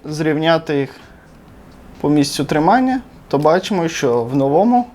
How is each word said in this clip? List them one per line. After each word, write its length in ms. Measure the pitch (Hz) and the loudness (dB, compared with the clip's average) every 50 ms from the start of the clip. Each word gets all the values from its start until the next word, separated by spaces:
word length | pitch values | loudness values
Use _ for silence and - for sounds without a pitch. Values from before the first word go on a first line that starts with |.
| - | -14
зрівняти 720 | 151 151 151 160 160 151 156 156 165 165 160 160 - 147 | -10 -6 -4 -2 -2 0 0 2 2 0 0 0 -2 -2
їх 140 | 139 135 127 - - - - - - - - - - - - - - - - - - - - - - | -2 -2 -4 -8 -16 -20 -20 -20 -20 -20 -20 -20 -20 -20 -20 -20 -20 -20 -20 -20 -20 -20 -20 -10 -4
по 100 | - 147 | -2 0
місцю 340 | 147 147 139 139 - - 139 | 2 2 2 0 -2 -4 -4
тримання, 560 | - 156 151 156 180 220 262 254 262 254 - - - - - - - | -2 0 0 2 4 2 2 2 0 -2 -4 -8 -12 -20 -20 -8 -6
то 100 | - 139 | -2 0
бачимо, 500 | 147 151 165 190 185 - 214 180 165 160 | 2 2 2 0 0 -2 -2 -2 -2 -4
що 360 | - - 147 127 120 120 117 | -4 -2 -2 0 0 0 -2
в 120 | 123 135 | -2 0
новому 500 | 143 135 139 143 170 208 240 247 247 240 - | 0 0 2 2 2 2 4 2 2 0 -2